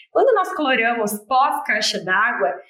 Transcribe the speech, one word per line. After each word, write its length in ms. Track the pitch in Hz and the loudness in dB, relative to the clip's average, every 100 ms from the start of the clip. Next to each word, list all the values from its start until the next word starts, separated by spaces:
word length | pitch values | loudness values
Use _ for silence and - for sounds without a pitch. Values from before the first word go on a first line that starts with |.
| - | -4
Quando 240 | - 494 | 0 2
nós 180 | 415 370 | 2 0
cloramos 640 | 359 285 240 226 240 208 208 - | -2 0 0 0 0 -2 -4 -2
pós-caixa 800 | 254 294 - - 214 208 - | 2 2 0 -2 -2 -2 -4
d'água, 480 | 170 190 233 214 180 180 - | -2 0 0 0 -2 -4 -12